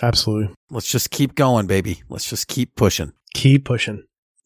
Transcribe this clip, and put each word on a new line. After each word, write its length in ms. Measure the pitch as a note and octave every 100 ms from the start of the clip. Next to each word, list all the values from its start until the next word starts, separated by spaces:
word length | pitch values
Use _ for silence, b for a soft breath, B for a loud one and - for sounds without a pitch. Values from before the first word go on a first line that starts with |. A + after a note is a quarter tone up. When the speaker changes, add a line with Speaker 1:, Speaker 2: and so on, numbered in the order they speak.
Speaker 1:
Absolutely. 520 | A#2+ - - G#2+ G#2 - -
Speaker 2:
Let's 200 | A#2+ -
just 200 | B2 -
keep 240 | - C#3 -
going, 320 | C3 A#2 F#2+
baby. 340 | G2 F#2+ F2 -
Let's 180 | D#2 -
just 180 | G#2 -
keep 280 | - B2 -
pushing. 380 | G#2 - D#2 - _ -
Speaker 1:
Keep 300 | C3+ C#3 C#3
pushing. 380 | A#2+ - G2+ - _ _ _